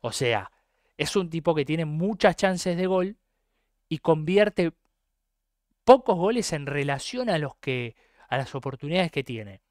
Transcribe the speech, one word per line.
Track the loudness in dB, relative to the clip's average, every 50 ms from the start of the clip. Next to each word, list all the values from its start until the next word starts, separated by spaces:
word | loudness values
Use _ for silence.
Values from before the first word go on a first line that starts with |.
O | -6 -6 -4
sea, | -2 -2 0 0 -2 -4 -8 _ _ _ _ _ _ _ _ _
es | -6 -6 -2 0
un | -2 -2 -2
tipo | -6 -4 -2 0 0
que | 0 0
tiene | -2 -2 -4 -2
muchas | -4 -4 -2 -2 -4 -2 4 2 2 4
chances | 4 0 0 0 0 -2 -2 -2
de | 0 0
gol | 0 2 0 0 -2 -4 _ _ _ _ _ _ _ _ _ _ _ _ _ _ _
y | -8 -4
convierte | _ 2 2 2 2 2 4 4 4 4 2 -2 -2 -2 -2 _ _ _ _ _ _ _ _ _ _ _ _ _ _ _ _ _ _ _ _ _ _
pocos | 8 8 8 8 0 0
goles | 2 2 0 0 0 -2 -4 -6
en | -6 -6
relación | -6 -4 -4 -2 -2 -4 -4 -6 -8 -8 -6 -2 -2
a | -2 -2
los | -2 -4 -8
que, | _ -6 -4 -4 -4 -4 -8 -10 _ _ _ _ _ -8 _
a | -4
las | -4 -4 -4 -8
oportunidades | -8 -8 -8 -10 -8 -8 -4 0 0 0 0 -2
que | -6 -6
tiene. | -6 -8 -10 -10 -14 -18 -20 _ _